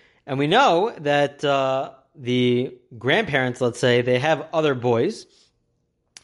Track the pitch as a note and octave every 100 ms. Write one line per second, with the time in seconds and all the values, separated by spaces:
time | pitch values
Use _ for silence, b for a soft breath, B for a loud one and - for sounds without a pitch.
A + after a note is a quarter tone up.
0 | b b - C3+ D3 A3+ C4 E3+ A3+ D#3+
1 | C#3+ C#3+ C#3+ C#3+ C#3+ C#3 C3+ C3 D3 -
2 | _ D3+ B2 B2 B2 B2 C3+ - _ A#2
3 | B2 F#3 G#3 C#3 B2+ A#2+ B2 A2+ B2+ B2
4 | A#2+ B2 D3+ D3 - D#3+ D3+ B2+ A#2+ A2+
5 | E3 A3+ - b b _ _ _ _ _
6 | _ -